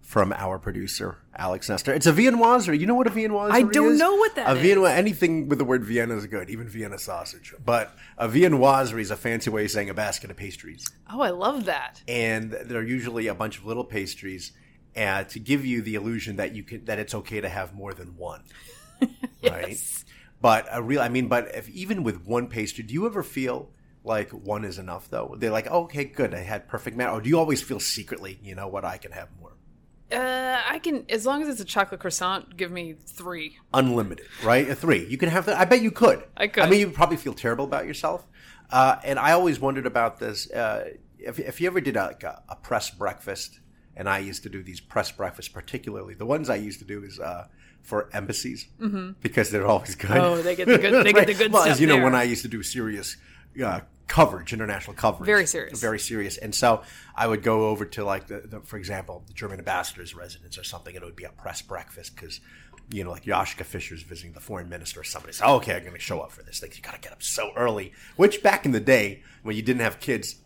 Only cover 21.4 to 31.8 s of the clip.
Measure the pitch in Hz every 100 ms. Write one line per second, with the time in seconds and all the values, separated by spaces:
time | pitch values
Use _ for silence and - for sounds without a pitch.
21.4 | 120 - 107 190 185 208 127 90 87 120
22.4 | 123 117 107 - 110 139 220 208 - -
23.4 | 131 127 139 _ _ _ - 110 101 -
24.4 | 98 104 107 90 92 87 - 58 55 110
25.4 | 113 110 110 170 170 143 139 - 120 87
26.4 | 92 107 - 113 - 113 123 110 110 165
27.4 | 160 131 - 107 - - 104 90 95 95
28.4 | 98 95 98 98 92 92 - - - -
29.4 | - - - _ _ _ - 240 254 262
30.4 | 262 254 - 311 339 277 - 226 226 285
31.4 | 302 247 190 -